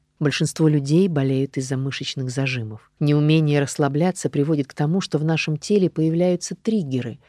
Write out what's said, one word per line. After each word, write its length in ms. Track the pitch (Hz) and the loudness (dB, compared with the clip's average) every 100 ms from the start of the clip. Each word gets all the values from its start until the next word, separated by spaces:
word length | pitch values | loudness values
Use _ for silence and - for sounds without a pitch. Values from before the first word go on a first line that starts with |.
| _ _ | _ _
Большинство 500 | 147 - 156 - 156 | -2 0 -2 2 2
людей 400 | 151 139 160 196 | 2 2 2 2
болеют 500 | 147 135 135 135 - | 2 0 0 -2 -4
из-за 200 | 131 135 | -4 -4
мышечных 520 | 135 127 139 - 127 | -4 -6 -8 -6 -6
зажимов. 600 | 127 135 127 110 110 - _ | -2 -2 -4 -6 -12 -18 _
Неумение 640 | 147 147 151 160 151 147 | 2 4 4 4 4 2
расслабляться 680 | 139 - 143 143 180 175 139 | 0 0 0 2 0 0 -4
приводит 380 | 143 143 151 135 | -2 0 0 -2
к 60 | |
тому, 280 | - 147 190 | -2 -2 0
что 160 | - 151 | -2 -2
в 60 | |
нашем 340 | 156 160 - 151 | 0 0 -2 -4
теле 320 | - 208 175 | 0 2 2
появляются 680 | - 160 165 180 175 - 180 | 2 0 2 2 0 -4 -6
триггеры — 640 | - 214 147 131 117 - | -2 -2 -2 -4 -4 -10